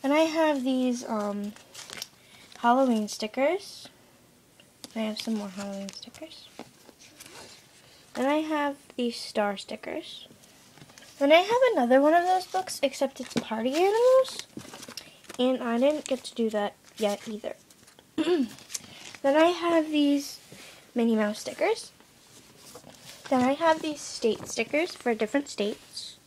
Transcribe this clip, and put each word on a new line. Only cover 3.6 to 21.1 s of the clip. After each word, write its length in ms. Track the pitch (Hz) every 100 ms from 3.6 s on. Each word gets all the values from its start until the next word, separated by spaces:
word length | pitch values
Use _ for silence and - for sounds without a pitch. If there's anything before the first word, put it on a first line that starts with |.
| - - - _ - - _ _ _ _ _ _ -
I 40 | 226
have 220 | 220 214
some 140 | 226
more 140 | 220 202
Halloween 400 | 185 202 196 196
stickers. 580 | - - - 320 - - - - - - _ - - - - - - - - - - -
Then 140 | - 262
I 140 | 302
have 360 | 311 302 285 285 -
these 200 | - 240
star 420 | 233 - - 202 196
stickers. 680 | - 220 - 311 - - - - - - - - - - - -
Then 140 | 277
I 60 | 320
have 240 | 392 480 508
another 260 | 359 240 262
one 120 | 294
of 120 | 339
those 200 | 359 370
books, 340 | 359 370 370 -
except 360 | 277 - 269 -
it's 140 | 254
party 400 | 240 - 220 240
animals. 760 | 294 381 440 494 523 523 - - - - - - - - - - -
And 240 | 254 254
I 160 | 247 233
didn't 260 | 277 302
get 180 | - 254
to 100 | -
do 140 | - 220
that 220 | 208 202 - - -
yet 300 | 214 202 233
either. 280 | 214 - - - - - - _ -
<clears throat> 300 | 311 349 226 - - - - - - -
Then 140 | 277 294
I 100 | 339
have 420 | 349 339 330 311
these 520 | 302 285 285 285 - - - - - -
Minnie 220 | 233 233